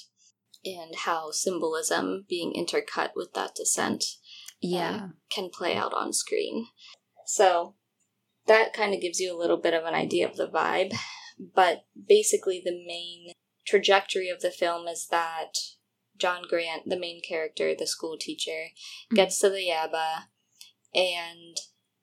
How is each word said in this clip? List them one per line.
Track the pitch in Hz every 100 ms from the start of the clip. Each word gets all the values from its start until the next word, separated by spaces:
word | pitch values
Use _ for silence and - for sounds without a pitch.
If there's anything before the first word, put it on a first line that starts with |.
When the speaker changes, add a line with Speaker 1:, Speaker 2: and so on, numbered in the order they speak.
| - _ _ _ _ _ 190
Speaker 1:
and | 180 165 -
how | - 165 160
symbolism | 156 - 175 160 160 160 165 185 190 196
being | 175 165
intercut | - 170 151 151 - 160 -
with | -
that | - - -
descent, | - - - - - - - - - -
uh, | 180
Speaker 2:
Yeah. | 175 170 202 196 - -
Speaker 1:
can | - 185
play | - 175 -
out | -
on | - -
screen. | - - - - - 233 _ - - _ - -
So | - 196 175 180 - _ _ _ _ _ _ -
that | 220 220
kinda | - 208 185
gives | 175 165
you | 185 170
a |
little | 170 165
bit | 170
of | 165 165
an | 160
idea | 160 175 -
of | -
the | -
vibe, | 165 165 165 190 226 - - - -
but | 190 - 180 - - - 202
basically | 208 214 202 - 185
the | 180 175 175
main | 170 175 175 170 - _ _ -
trajectory | 208 190 196 196 190 185
of | 175
the | 180
film | 175 175 170 170
is | 165 -
that | 170 165 165 - - - - _ _ _ -
John | 180 180 175
Grant, | 170 165 160 -
the | 185
main | 175 170
character, | - 165 156 - 160
the | 156 160
school | - 165 156
teacher, | - 156 - 160 165 - - - -
Speaker 2:
Mm. | 220
Speaker 1:
gets | 185 -
to | 202
the | 196 180
Yaba, | 160 160 165 160 160 - _ _ - - _ _
and | 165 185 175 170 170 170 165 - _ _ _